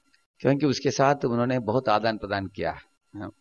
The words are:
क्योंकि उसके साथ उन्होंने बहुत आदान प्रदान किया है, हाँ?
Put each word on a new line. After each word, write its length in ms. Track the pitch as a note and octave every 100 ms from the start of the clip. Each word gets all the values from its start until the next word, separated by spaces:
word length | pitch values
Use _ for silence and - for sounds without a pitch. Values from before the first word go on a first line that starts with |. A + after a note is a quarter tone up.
| _ _ _ _
क्योंकि 260 | B2+ C#3 D3
उसके 260 | B2 C#3
साथ 340 | C3+ C3+ C#3+ C3+
उन्होंने 340 | A#2 A#2+ B2+
बहुत 300 | G#2+ A#2+ B2+
आदान 280 | G#2+ A2+ G#2+
प्रदान 300 | G2 G2+ F#2+
किया 240 | - E2
है, 100 | D#2 - _ _ G#2
हाँ? 160 | F#2+ -